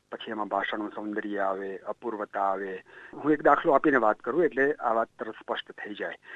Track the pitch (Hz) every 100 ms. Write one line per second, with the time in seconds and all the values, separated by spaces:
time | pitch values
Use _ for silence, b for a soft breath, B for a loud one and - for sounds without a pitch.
0 | - - - 107 101 98 95 110 104 107
1 | 107 104 104 101 98 95 98 95 - -
2 | 120 107 104 101 98 95 98 92 - B
3 | B - 147 151 151 143 170 139 160 135
4 | 110 107 120 143 151 131 139 - 123 113
5 | 117 - 113 - - 110 - - - 101
6 | 90 - B